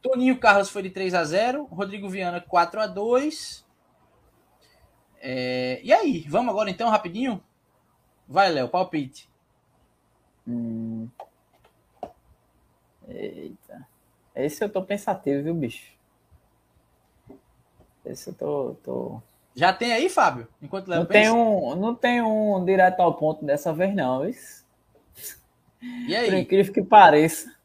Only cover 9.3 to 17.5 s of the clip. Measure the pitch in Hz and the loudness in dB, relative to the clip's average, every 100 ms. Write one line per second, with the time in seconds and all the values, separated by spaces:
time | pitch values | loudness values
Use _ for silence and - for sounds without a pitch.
9.3 | _ _ _ _ _ _ _ _ _ _ | _ _ _ _ _ _ _ _ _ _
10.3 | _ - 120 117 113 113 113 113 - - | _ -10 -8 -8 -8 -8 -10 -12 -16 -20
11.3 | _ _ _ _ _ _ _ - _ _ | _ _ _ _ _ _ _ -18 _ _
12.3 | _ _ _ _ _ _ _ - - - | _ _ _ _ _ _ _ -20 -14 -14
13.3 | - - - _ - 135 _ _ _ _ | -14 -18 -20 _ -20 -20 _ _ _ _
14.3 | - 143 151 208 196 190 202 220 190 143 | -6 -6 -4 -6 -6 -6 -6 -6 -6 -4
15.3 | 139 151 170 123 - - _ _ _ _ | -4 -4 -6 -6 -10 -20 _ _ _ _
16.3 | _ _ _ _ _ _ _ _ _ - | _ _ _ _ _ _ _ _ _ -20
17.3 | - _ | -20 _